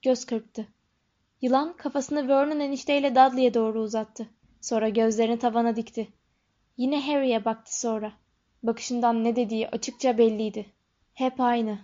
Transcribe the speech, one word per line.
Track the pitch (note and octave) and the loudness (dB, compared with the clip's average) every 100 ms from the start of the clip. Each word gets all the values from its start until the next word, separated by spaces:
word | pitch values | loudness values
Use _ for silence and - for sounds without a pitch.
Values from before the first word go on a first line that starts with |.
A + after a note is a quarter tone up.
Göz | C4 B3 - | 2 0 0
kırptı. | A3+ A3 - G#3+ _ _ _ _ _ _ _ | -6 -6 -14 -14 _ _ _ _ _ _ _
Yılan | B3+ C4 D#4 F4 | 0 2 0 -6
kafasını | C#4+ C#4+ C4 D4 C4 | -6 -6 -4 -4 2
Vernon | C4+ C#4+ D4+ | 2 2 0
enişteyle | C#4+ C4+ - C#4+ C#4 | -4 -4 0 0 2
Dudley'e | B3 C4 B3+ B3+ | 6 6 6 2
doğru | A3+ A3 A3 | 2 0 -2
uzattı. | A3 A3 G#3+ - A3+ _ _ _ | -4 -4 -6 -12 -16 _ _ _
Sonra | - A3+ A3 | -4 0 0
gözlerini | A3 A3+ G#3+ A3+ A#3 | 2 2 2 0 0
tavana | A#3+ A3+ A#3 A3+ | 0 0 0 -2
dikti. | A3+ - G#3 _ _ _ _ _ _ - | -6 -8 -10 _ _ _ _ _ _ -4
Yine | B3+ D4 | -2 -2
Harry'e | C#4 C#4+ C4+ A3+ G#3+ | 0 0 2 0 0
baktı | A3 - - | -6 -8 -6
sonra. | A#3+ A3 G#3+ - _ _ _ _ | -4 -4 -6 -12 _ _ _ _
Bakışından | A#3 A3+ - B3 A#3 A#3 | -4 -4 -4 0 0 2
ne | A3+ A#3 | 0 0
dediği | A3+ A3 A3 | -2 -2 -4
açıkça | - - - C4 A3+ | -6 -8 -2 0 4
belliydi. | A3+ G#3+ A3 G#3 G#3 _ _ _ _ | 4 4 -4 -6 -12 _ _ _ _
"Hep | - C4 C4 | -4 -4 0
aynı." | B3 A#3+ A3 G#3 | 0 0 -2 -6